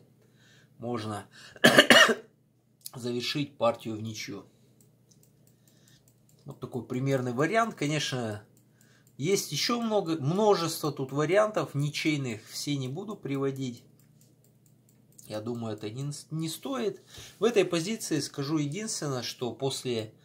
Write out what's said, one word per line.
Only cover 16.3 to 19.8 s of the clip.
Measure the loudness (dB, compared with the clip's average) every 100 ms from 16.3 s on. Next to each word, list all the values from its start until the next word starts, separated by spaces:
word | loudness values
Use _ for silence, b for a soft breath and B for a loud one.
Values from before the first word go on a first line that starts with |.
не | -6 -4
стоит. | -6 -6 -2 -2 -4 B B B 0
В |
этой | 4 4
позиции | 4 2 0 -4 0 -2
скажу | 0 -4 -2 0
единственное, | 0 -4 -6 -4 -2 -2
что | -4 -4 -6
после | -2 -2 -2